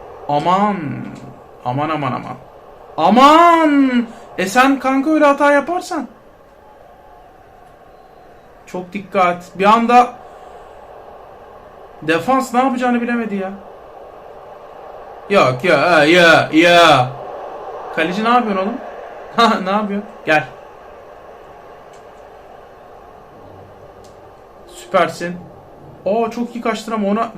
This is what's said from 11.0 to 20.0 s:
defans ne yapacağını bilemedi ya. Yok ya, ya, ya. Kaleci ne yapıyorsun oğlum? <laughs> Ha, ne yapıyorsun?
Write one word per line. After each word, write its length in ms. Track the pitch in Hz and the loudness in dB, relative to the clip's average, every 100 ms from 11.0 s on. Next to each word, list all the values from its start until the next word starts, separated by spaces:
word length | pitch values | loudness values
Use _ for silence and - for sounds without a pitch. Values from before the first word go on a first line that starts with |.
| - - - - - - - - - - | -20 -20 -20 -20 -20 -20 -20 -20 -20 -16
defans 520 | 156 165 170 262 247 | -6 -4 0 -2 0
ne 60 | 240 | -2
yapacağını 420 | 262 247 247 247 | -2 -2 -2 -2
bilemedi 340 | 240 240 220 196 | -2 -4 -6 -6
ya. 160 | 190 196 - - - - - - - - - - - - - - - - - | -8 -12 -18 -20 -20 -20 -20 -20 -20 -20 -20 -20 -20 -20 -20 -20 -20 -20 -2
Yok 340 | 196 139 127 | 2 2 0
ya, 400 | 180 147 156 165 | 0 2 4 4
ya, 460 | 143 175 170 151 120 | 4 6 6 4 4
ya. 580 | 151 175 175 170 139 123 - - - - - - - - - | 2 6 6 6 6 2 -6 -14 -14 -16 -16 -16 -16 -12 -6
Kaleci 280 | 165 185 | -4 -2
ne 60 | 220 | 0
yapıyorsun 320 | 240 220 190 | 0 0 -4
oğlum? 140 | 190 247 | -4 -6
<laughs> 60 | - - - - - - | -12 -16 -18 -18 -12 0
Ha, 240 | 233 208 | 2 2
ne 80 | 185 | -2
yapıyorsun? 380 | 202 208 202 | -4 -4 -6